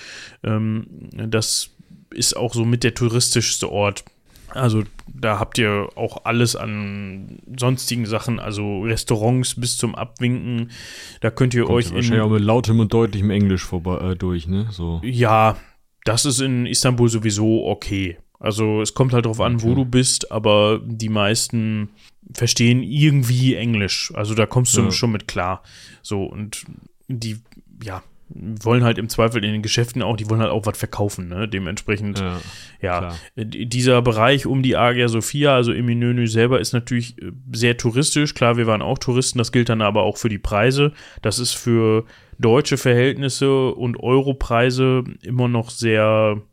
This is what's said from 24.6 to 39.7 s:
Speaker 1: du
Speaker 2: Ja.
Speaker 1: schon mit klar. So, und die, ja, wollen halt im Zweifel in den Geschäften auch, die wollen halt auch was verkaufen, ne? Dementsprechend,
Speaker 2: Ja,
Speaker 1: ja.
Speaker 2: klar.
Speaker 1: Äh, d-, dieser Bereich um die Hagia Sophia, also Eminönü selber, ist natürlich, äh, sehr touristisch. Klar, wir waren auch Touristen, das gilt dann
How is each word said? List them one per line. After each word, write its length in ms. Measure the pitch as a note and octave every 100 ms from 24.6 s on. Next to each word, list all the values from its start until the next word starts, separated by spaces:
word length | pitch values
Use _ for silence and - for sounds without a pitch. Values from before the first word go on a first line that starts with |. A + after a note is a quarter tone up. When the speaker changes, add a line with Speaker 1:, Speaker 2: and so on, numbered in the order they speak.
| B2 -
Speaker 1:
du 60 |
Speaker 2:
Ja. 80 | A2+
Speaker 1:
schon 220 | F#2 A#2+
mit 140 | G#2+ -
klar. 360 | G2+ F2+ F#2 - - - -
So, 220 | - G2+ F#2+
und 380 | - G#2 - - - - _ -
die, 300 | B2 A2+ A2 _ - - -
ja, 200 | G#2+ F#2 - - - -
wollen 480 | G2 G#2+ A2+ B2
halt 140 | A#2+ A#2
im 120 | A2
Zweifel 340 | - A2+ A#2
in 80 | G#2
den 100 | G#2+
Geschäften 400 | G#2 - A#2 C3
auch, 160 | G2+ G#2+
die 100 | G#2+
wollen 140 | A2+
halt 80 | A2
auch 160 | A2 G#2
was 100 | -
verkaufen, 520 | G#2+ - G2+ - F2
ne? 200 | F2+ G#2+
Dementsprechend, 720 | F#2+ F2+ - - G2+ G#2 G2
Speaker 2:
Ja, 220 | F#2 F2+ E2+ - - -
Speaker 1:
ja. 160 | F#2 F2
Speaker 2:
klar. 220 | F2 E2 - -
Speaker 1:
Äh, 100 | A2
d-, 200 | - A#2+
dieser 360 | B2 B2+ B2
Bereich 460 | B2 A2 A#2 C#3 A#2
um 160 | C3+
die 120 | C3 E2+
Hagia 320 | A#2+ B2 A#2+
Sophia, 460 | A2+ - C#3+ C#3+
also 180 | C3 A#2+
Eminönü 560 | F#2+ A#2+ A#2 A#2+ B2 A2+
selber, 320 | A2 A#2+ B2+
ist 140 | G#2+
natürlich, 480 | B2 A#2+ A#2+ A#2+ -
äh, 100 | F2+ B2+ C3
sehr 260 | A#2 A#2+ A#2+
touristisch. 560 | A#2+ A#2 D#3 D3+ D3
Klar, 240 | - A#2+ A#2+
wir 80 | A2+
waren 160 | G#2+
auch 160 | C#2+ C3
Touristen, 400 | - B2 B2+ B2+
das 140 | A2+
gilt 180 | B2+
dann 140 | A#2+